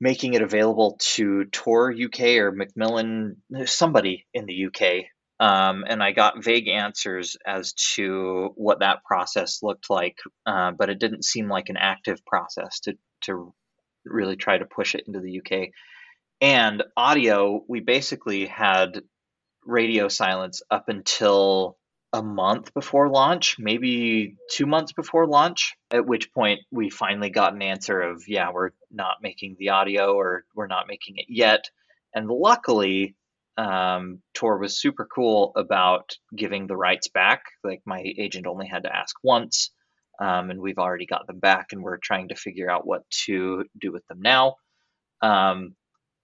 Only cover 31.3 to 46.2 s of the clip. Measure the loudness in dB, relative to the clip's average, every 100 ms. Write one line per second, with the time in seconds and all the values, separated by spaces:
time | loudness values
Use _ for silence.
31.3 | 2 4 4 0 _ _ _ _ -6 -4
32.3 | 2 4 4 4 2 4 0 -2 _ _
33.3 | _ _ -6 -2 0 0 -2 -6 -14 _
34.3 | -2 0 0 -2 -2 -2 -2 -6 0 2
35.3 | 4 2 0 0 4 4 2 -2 -20 _
36.3 | -8 -6 -6 -6 -2 0 0 -2 2 2
37.3 | 2 -2 -12 -10 -8 -8 -8 -8 -6 -8
38.3 | -8 -10 -10 -8 -8 -6 -6 -8 -2 2
39.3 | 2 2 -4 -4 _ _ _ _ -6 -2
40.3 | -2 -2 -6 -6 -2 -2 -4 -6 -8 -8
41.3 | 0 2 2 0 -10 -8 -8 -4 -4 -4
42.3 | -12 -12 -8 -2 -2 -2 -6 -6 -8 -4
43.3 | -2 -2 -4 -8 -10 -10 -10 -14 -4 2
44.3 | 4 4 0 _ _ _ _ _ -2 2
45.3 | 4 2 0 -6 -18 _ _ _ _